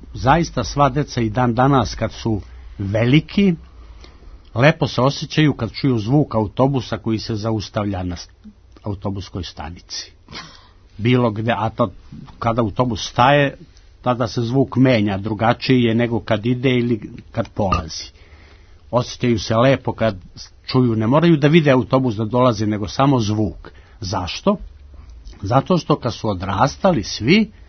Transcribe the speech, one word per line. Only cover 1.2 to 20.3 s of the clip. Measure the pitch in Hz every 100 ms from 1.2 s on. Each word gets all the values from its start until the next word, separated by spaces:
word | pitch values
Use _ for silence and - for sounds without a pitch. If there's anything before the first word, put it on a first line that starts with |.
i | 113
dan | 110 127
danas | 113 131 139 98 -
kad | 110
su | - 113 104 - - - -
veliki, | 98 107 117 147 156 - 202 165 - - - - - - - - -
lepo | 110 139 165 139
se | -
osjećaju | 127 139 147 - 151
kad | 131 113
čuju | - 139 120
zvuk | 104 143 143 110
autobusa | 104 - 135 135 - 110
koji | 113 110
se | - 110
zaustavlja | 110 110 95 - 101 95
na | 90 87
s-, | - - 214 - - -
autobuskoj | 107 98 104 98 92 101
stanici. | 85 - 76 87 - - - - - - - - - - - -
Bilo | 110 123 120
gde, | 107 113 98
a | 110
to, | - 113 - - - - -
kada | 117 117
autobus | 113 95 127 110 -
staje, | - 123 147 139 - 170 - - - 123
tada | 120 120
se | -
zvuk | 117 131 131 123
menja, | 131 120 104 95
drugačiji | 104 107 113 120 - 127
je | 120 113
nego | 117 117
kad | - 107 110
ide | 123 131
ili | 123 120 113 127 117 -
kad | - 107
polazi. | - 101 87 82 - - - - - - - - - -
Osjećaju | 117 123 - 123 117
se | - 110
lepo | 127 127 -
kad | - 110 95 -